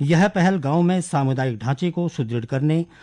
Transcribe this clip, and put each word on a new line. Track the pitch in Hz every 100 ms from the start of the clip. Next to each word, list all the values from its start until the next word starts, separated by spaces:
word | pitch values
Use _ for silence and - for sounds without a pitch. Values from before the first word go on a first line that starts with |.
यह | 143 165 190
पहल | 185 180 190
गांव | 139 160
में | 175 185
सामुदायिक | - 151 135 131 131 110
ढांचे | 113 139 175
को | 170 170
सुदृढ़ | - 113 120
करने | 117 135 151 160 170 -